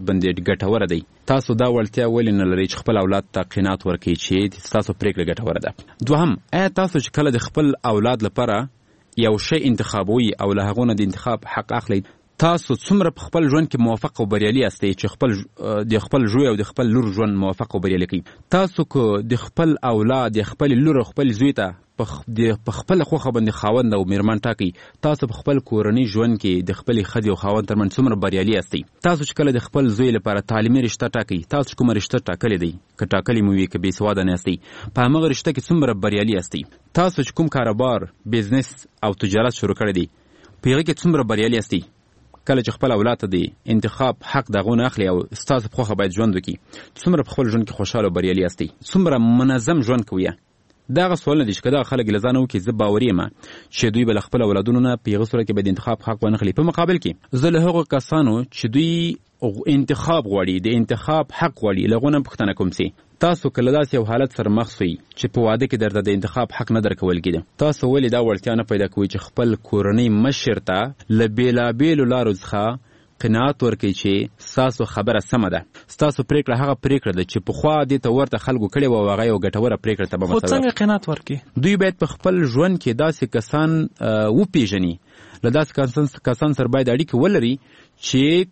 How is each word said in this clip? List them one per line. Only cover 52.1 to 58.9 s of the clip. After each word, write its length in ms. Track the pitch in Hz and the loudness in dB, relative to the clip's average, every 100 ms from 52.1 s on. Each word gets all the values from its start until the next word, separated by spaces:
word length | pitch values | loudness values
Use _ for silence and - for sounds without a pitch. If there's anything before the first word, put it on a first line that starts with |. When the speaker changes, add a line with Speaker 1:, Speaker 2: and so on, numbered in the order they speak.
Speaker 1:
له 60 | 104 | 0
ځانه 160 | 120 131 | 2 0
وکړي، 200 | 127 101 98 | 0 -2 -2
زه 60 | 110 | 0
باوري 260 | 107 104 120 | 2 2 2
یم 120 | 90 92 - - - - - | 0 -2 -10 -20 -20 -14 -2
چې 180 | 117 | 0
دوی 100 | 110 | 2
به 120 | 117 107 | 2 0
له 80 | - | 0
خپل 180 | 123 | 0
اولادونو 380 | 110 98 104 123 127 | 2 2 2 2 2
نه 100 | 120 | 0
په 200 | - 101 | -2 -2
هغه 140 | 110 | 0
صورت 160 | 120 110 | -2 -2
کې 80 | 104 | 0
به 60 | |
د 100 | 101 | 0
انتخاب 320 | 95 117 113 - | -2 -2 -4 -4
حق 180 | 110 107 | -2 0
ونه 140 | 107 | 0
اخلي. 120 | 101 92 | 0 0
په 100 | 165 | 0
مقابل 300 | 165 170 180 | 2 0 0
کې 400 | - - - 127 | -2 -8 -6 -2
زه 140 | 160 165 | 2 2
له 80 | |
هغو 200 | 170 170 151 | 2 0 0
کسانو 420 | 139 - 160 135 113 | -2 0 0 2 0
چې 220 | 127 - 117 127 | -4 -6 -2 0
دوی 400 | 165 | 0